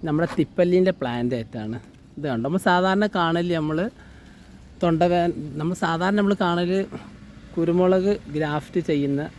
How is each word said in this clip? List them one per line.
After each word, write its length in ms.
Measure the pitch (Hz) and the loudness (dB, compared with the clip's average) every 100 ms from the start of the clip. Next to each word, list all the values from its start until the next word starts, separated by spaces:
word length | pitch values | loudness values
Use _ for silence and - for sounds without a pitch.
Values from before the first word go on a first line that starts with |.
| 165 | -2
നമ്മുടെ 200 | 151 165 - | -2 -2 0
തിപ്പല്ലിൻ്റെ 560 | 151 - 180 180 185 180 | -2 2 4 4 4 0
പ്ലാന്റ് 360 | 127 120 120 123 | -4 -2 -2 -4
ആയിട്ടാണ്. 400 | 113 120 107 113 - - - - | -6 -8 -8 -10 -12 -20 -20 -10
ഇത് 80 | 147 | -4
കണ്ടോ, 140 | 120 123 | -4 -2
നമ്മൾ 160 | 180 190 | 0 2
സാധാരണ 400 | 180 190 190 208 196 | 2 4 2 0 0
കാണല് 380 | 165 170 175 170 | 0 0 0 -2
നമ്മൾ 180 | 156 156 214 - - - - - - - - - | -2 -2 -4 -8 -20 -20 -20 -20 -20 -20 -20 -2
തൊണ്ടവേൻ-, 540 | 175 165 175 175 170 165 151 147 | 0 4 4 4 0 -2 -8 -6
നമ്മൾ 140 | 156 180 170 | -4 -2 -2
സാധാരണ 300 | 165 185 208 | 0 0 2
നമ്മൾ 140 | 202 196 | 2 2
കാണല് 360 | 180 170 175 190 190 - - - - - - - | 0 0 0 -2 -4 -10 -16 -20 -20 -20 -10 -2
കുരുമുളക് 560 | 165 175 180 185 190 208 - 147 | 0 4 4 4 2 -2 -4 -4
ഗ്രാഫ്റ്റ് 480 | 151 151 - 180 165 | -2 -2 -4 -4 -2
ചെയ്യുന്ന 400 | 151 143 139 156 | 0 0 -2 -4